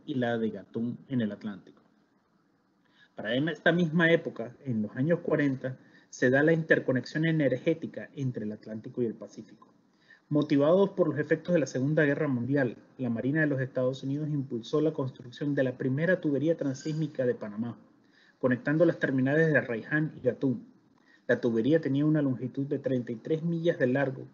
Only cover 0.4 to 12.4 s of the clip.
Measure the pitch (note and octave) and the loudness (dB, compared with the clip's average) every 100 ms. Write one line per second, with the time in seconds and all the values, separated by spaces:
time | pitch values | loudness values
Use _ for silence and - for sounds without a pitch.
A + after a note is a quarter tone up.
0.4 | A2+ G2+ F2+ A2+ A#2+ A#2 - B2+ G#2+ G2+ | -2 -4 -10 -6 -6 -8 -4 -2 -2 -4
1.4 | A2 F#2+ - - _ _ _ _ _ _ | -10 -12 -16 -20 _ _ _ _ _ _
2.4 | _ _ _ _ _ _ _ - G#2 B2 | _ _ _ _ _ _ _ -12 -4 -2
3.4 | D#3+ D3+ F3 E3+ E3+ D#3+ E3 E3 E3 - | -2 0 2 2 2 4 4 4 2 -8
4.4 | A#2 - C#3 A2 G#2 B2+ D3 E3+ - D3+ | -10 -10 -4 -2 -2 -2 0 0 0 0
5.4 | C#3+ C3 C3 B2+ - - _ - B2+ C3+ | 0 -2 -6 -10 -16 -20 _ 0 4 6
6.4 | D3+ E3 D#3+ C#3 - B2+ - D#3 D#3+ D#3+ | 4 4 4 2 2 -2 -2 -2 0 2
7.4 | C#3 C#3+ - D#3+ B2+ A2+ G#2 D#3 C3 B2 | 2 2 0 -2 -4 -12 -14 -6 -6 -4
8.4 | G#2+ G#2+ A2 A2 A2+ B2+ A#2 G2+ G2+ - | -8 -10 -12 -12 -10 -4 -4 -4 -14 -16
9.4 | G#2+ - - _ _ _ _ - _ D3 | -20 -20 -20 _ _ _ _ -20 _ 0
10.4 | D3+ C#3+ C#3+ F#3 G3 F#3+ D#3+ C3+ D3 D#3+ | 2 4 6 4 4 2 0 0 0 0
11.4 | - F3 C3 C3+ C3+ D#3 D3 C#3 D3+ B2 | 2 0 0 -2 0 2 2 2 0 -2